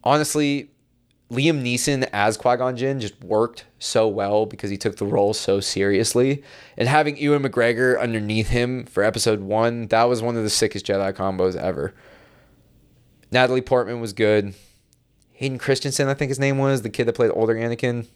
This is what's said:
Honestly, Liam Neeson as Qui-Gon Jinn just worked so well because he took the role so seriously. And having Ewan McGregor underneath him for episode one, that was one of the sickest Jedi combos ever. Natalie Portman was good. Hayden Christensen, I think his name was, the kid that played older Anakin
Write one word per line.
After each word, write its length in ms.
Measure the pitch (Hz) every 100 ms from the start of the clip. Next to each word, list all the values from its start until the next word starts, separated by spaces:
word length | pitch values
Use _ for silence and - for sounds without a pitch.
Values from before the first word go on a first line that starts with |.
Honestly, 640 | - 147 147 151 147 143 - _ _ _ _ _ _
Liam 320 | 120 151 151
Neeson 460 | 123 123 - 135 127
as 240 | 104 104 110
Qui-Gon 400 | 123 123 127 123
Jinn 220 | 135 135
just 240 | 104 -
worked 420 | 90 107 117 - - _
so 300 | - 117 110
well 380 | 104 101 107 107
because 220 | - 101
he 80 | 98
took 200 | 110 -
the 100 | 101
role 260 | 104 101
so 280 | 107 - 98
seriously. 840 | - - 98 95 113 120 135 139 - - - -
And 120 | 120
having 280 | 151 151 143
Ewan 260 | 143 147
McGregor 580 | 135 113 117 117 127 123
underneath 480 | 120 113 104 110 107
him 360 | 123 123 127
for 200 | 117 -
episode 360 | 104 113 113 104
one, 460 | 98 107 117 117 110
that 160 | 113
was 180 | 120 123
one 140 | 117 117
of 60 |
the 80 | 107
sickest 360 | - 110 101 -
Jedi 260 | 98 98
combos 420 | 98 95 92 92
ever. 400 | 90 92 76 80 - - - _ _ _ _ _ _ _ _ _ _ _
Natalie 300 | 120 127 127
Portman 400 | 127 127 107 120
was 120 | 113
good. 420 | 98 107 107 101 98 _ _ _ _ _ _ _
Hayden 260 | _ 135 127
Christensen, 500 | - 131 143 139 139
I 60 |
think 160 | 139 139
his 100 | 131
name 180 | 139 139
was, 240 | 135 135
the 80 | 110
kid 140 | -
that 100 | 117
played 160 | 117 117
older 220 | - 113
Anakin 540 | 113 117 117 123 120 113